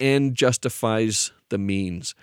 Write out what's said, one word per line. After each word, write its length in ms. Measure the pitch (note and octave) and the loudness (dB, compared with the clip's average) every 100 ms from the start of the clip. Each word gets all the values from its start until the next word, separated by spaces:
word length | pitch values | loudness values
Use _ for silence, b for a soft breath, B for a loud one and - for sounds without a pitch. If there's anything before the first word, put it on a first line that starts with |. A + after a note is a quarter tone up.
end 320 | C3+ C#3 C#3 | 2 4 2
justifies 1000 | B2 B2+ B2 B2+ - A#2 A2 A2+ G#2 - - _ | 2 2 2 -4 -2 0 2 0 0 -4 -8 _
the 100 | G2+ | -4
means. 560 | G2 G2 F#2+ F2+ - - | -2 -2 -2 -6 -10 -14